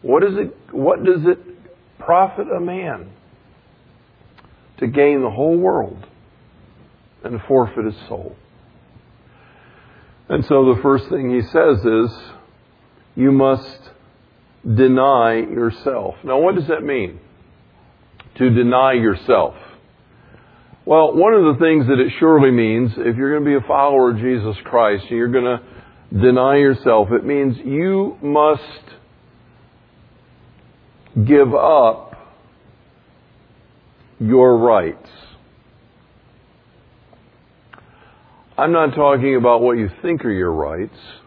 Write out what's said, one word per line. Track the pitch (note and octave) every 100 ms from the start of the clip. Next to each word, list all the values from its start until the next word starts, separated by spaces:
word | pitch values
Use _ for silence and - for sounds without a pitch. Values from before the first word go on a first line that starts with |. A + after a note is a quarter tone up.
What | B2 C#3+
is | G3 G3
it, | G3 - -
what | - C#3+ -
does | F#3 F3+ D#3+
it | F3 - - - - _ _
profit | - F3 F#3+ G3 G3+
a | F3+
man | F3 F3+ F3 G#2+ F#2 G2+ _ _ _ _ _ _ _ _ _ _ _ _ _ _ _ -
to | B2
gain | C#3+ D3 C#3+
the | B2+
whole | G2+ D3+ E3+
world | F#3 F3+ G2 F2+ - _ _ _ _ _ _ _ _ _ _ _
and | - A#2
forfeit | - C3+ A#2 -
his | A2 G2 -
soul? | - F#2 - _ _ _ _ _ - _ _ _ _ _ _ _ _ _ - _ _ _
And | D3 B2+
so | C#3 C3
the | B2
first | C#3+ C3+ -
thing | C#3+ B2+
he | B2
says | A2 D#3+ E3 A#2+
is, | A2+ A2 A#2 - - - _ _ _ _ _ _ _
"You | - C3
must | C3+ C3+ C3 - - - _ _ _ _ _ _ _
deny | - A2 C3 B2+ C3+ C3 A2+
yourself." | A2+ A#2 B2 A#2 A2 C#3+ B2 F#2+ -
Now, | D3+ C3
what | E3+
does | F#3+ D3+
that | D#3
mean? | D3 C3 F#2 - _ _ _ _ _ _ _ _ _ _ - -
To | B2+
deny | A#2 A#2+ B2+ C3+
yourself. | B2+ A2 F2+ - A2 D2+ - - - _ _ _ _ _ - _ _ _ -
Well, | - D#3 D#3
one | D#3 G3+
of | A3
the | D#3+ C3
things | E3 D#3 B2
that | C3+
it | C3 -
surely | D#3+ D#3 C#3
means, | A#2+ A2+ A2+ B2 G#2
if | A#2 A#2
you're | C#3
gonna | D3+
be | D3
a | C#3 -
follower | D3 C#3+ C#3 B2
of | A2+
Jesus | B2 B2+ G#2+ G2+
Christ, | - A#2+ A2 G2+ G2
and | A#2
you're | A#2+
gonna | B2+ B2 A#2+ - - - _ _
deny | G2+ B2 B2+ C3 C#3+
yourself, | C#3 B2+ B2+ A2 G2+
it | A#2
means | B2 C#3+ C3+ A#2+
you | - C#3 F3+ G3 G3 -
must | C#3+ D3 D3+ D3 - - - - _ _ _ _ _ _ _ _ _ _ _ _ _ _ _ _ _ _ _ _ _ -
give | G#2+ D3 C3+
up | C#3+ D3+ D#3 A#2 - - - - _ _ _ _ _ _ _ _ _ _ _ _ _ _ _ _ _ _ _
your | A2 C3 B2+ A#2+
rights. | A#2+ G#2+ E2+ D#2 - - - - _ _ _ _ _ _ _ _ _ _ _ _ _ _ _ _ _ _ _ _ _ _ _ - _ _ _ _ _ _ _ -
I'm | D3
not | E3+ D#3
talking | C3 C#3+ C#3 C3+ C3
about | A#2+ A#2
what | B2 A#2+
you | G#2 -
think | F3 E3
are | A#2+
your | G2 F2
rights. | D#2+ D2 E2 G2+ - - -